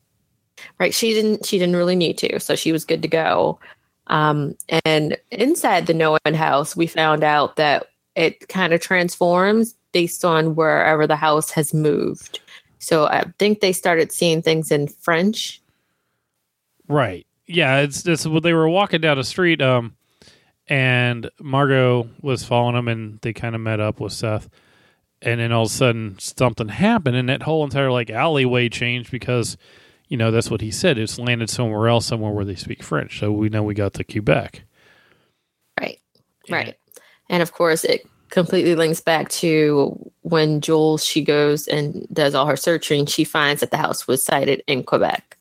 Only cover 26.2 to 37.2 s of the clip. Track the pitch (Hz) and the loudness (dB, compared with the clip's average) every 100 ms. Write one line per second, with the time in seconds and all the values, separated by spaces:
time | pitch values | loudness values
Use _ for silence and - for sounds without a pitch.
26.2 | - - 127 113 110 104 208 233 139 127 | -10 -2 -2 -2 -6 0 2 2 0 0
27.2 | 123 139 151 160 143 135 135 123 110 110 | 0 -2 -2 -2 0 0 0 0 -2 -2
28.2 | 165 143 123 123 120 - 120 123 117 120 | 0 2 2 2 0 -2 -4 -4 -8 -10
29.2 | - 123 110 - _ - _ _ - 127 | -4 -2 -2 -8 _ -20 _ _ -8 -2
30.2 | 113 113 - 110 110 - 185 117 110 - | 2 2 0 -4 -6 -2 0 0 -2 -4
31.2 | 123 117 113 - 117 107 113 117 - 113 | -2 -2 -2 -2 -2 0 2 2 0 -4
32.2 | 107 104 101 87 - - - 151 - - | -4 -4 -6 -8 -10 -12 -6 -6 -6 -6
33.2 | 107 107 107 107 104 104 98 - - 107 | -2 0 0 -2 -2 -2 -4 -4 -8 -4
34.2 | 107 151 98 - - _ _ _ _ _ | 0 0 -2 -14 -20 _ _ _ _ _
35.2 | _ _ _ _ _ - - - _ _ | _ _ _ _ _ -8 -8 -12 _ _
36.2 | _ _ - 165 - - _ - _ _ | _ _ -8 -6 -6 -12 _ -20 _ _